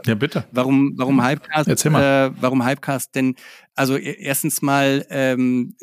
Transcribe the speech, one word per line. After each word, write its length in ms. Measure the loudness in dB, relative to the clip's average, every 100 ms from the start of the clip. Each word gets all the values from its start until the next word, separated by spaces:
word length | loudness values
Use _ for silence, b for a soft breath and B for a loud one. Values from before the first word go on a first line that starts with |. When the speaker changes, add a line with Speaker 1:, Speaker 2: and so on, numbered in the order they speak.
| -2
Speaker 1:
Ja, 80 | -2
bitte. 280 | -2 -4 -6
Speaker 2:
warum, 440 | -4 0 2 2 0
warum 280 | 2 2
Hypecast, 440 | 2 -2 -2 -2 0
Speaker 1:
Erzähl 240 | 0 2
mal. 380 | 2 4 4 2
Speaker 2:
äh, 60 | 0
warum 260 | 0 0 0
Hypecast? 480 | -2 -4 -6 -4
Denn, 220 | -2 -2 -2 B B B -2
also 200 | 0 0
e-, 200 | -4 -10
erstens 420 | -6 -4 -2 -2
mal, 460 | 0 2 2 0 -2
ähm, 680 | -2 -2 0 0 0 -4 -10